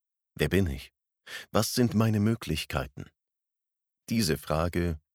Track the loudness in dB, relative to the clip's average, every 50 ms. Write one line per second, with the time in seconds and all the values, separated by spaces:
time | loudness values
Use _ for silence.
0 | _ _ _ _ _ _ -4 -2 0 2 2 2 2 0 -2 -8 -10 -16 _ _
1 | _ _ _ _ _ -16 -14 -14 -8 -2 0 0 0 2 2 2 2 4 4 4
2 | 4 4 2 2 2 0 0 -2 -4 -4 -4 -4 -4 -4 -4 -4 -4 -6 -10 -14
3 | -16 -16 _ _ _ _ _ _ _ _ _ _ _ _ _ _ _ _ _ _
4 | _ -2 0 0 2 2 0 -2 -2 -2 0 0 0 0 0 0 -2 -2 -4 -6
5 | _ _